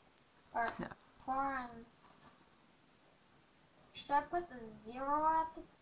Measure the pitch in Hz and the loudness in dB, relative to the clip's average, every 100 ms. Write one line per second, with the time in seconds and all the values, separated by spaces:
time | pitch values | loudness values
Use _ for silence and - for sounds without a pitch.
0 | - - - - - 240 233 - - - | -20 -20 -20 -20 -6 -2 0 -2 -6 -10
1 | - - - 269 277 269 247 226 226 - | -18 -10 -2 0 0 -2 -6 -10 -18 -20
2 | - - - - - - - - - - | -20 -20 -20 -20 -20 -20 -20 -20 -20 -20
3 | - - - - - - - - - - | -20 -20 -20 -20 -20 -20 -20 -20 -20 -16
4 | - 285 294 349 349 247 220 214 214 247 | 2 4 4 0 -2 -8 -12 -12 -10 -4
5 | 277 294 311 320 320 320 - - | 2 4 6 4 2 -4 -14 0